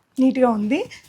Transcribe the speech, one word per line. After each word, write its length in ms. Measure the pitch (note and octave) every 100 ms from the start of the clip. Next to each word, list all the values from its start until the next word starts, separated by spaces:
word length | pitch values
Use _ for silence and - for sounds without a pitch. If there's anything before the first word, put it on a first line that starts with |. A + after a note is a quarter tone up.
| _ -
నీట్‌గా 300 | C4 B3+ B3
ఉంది. 360 | A3 G#3 D4+ B4+ -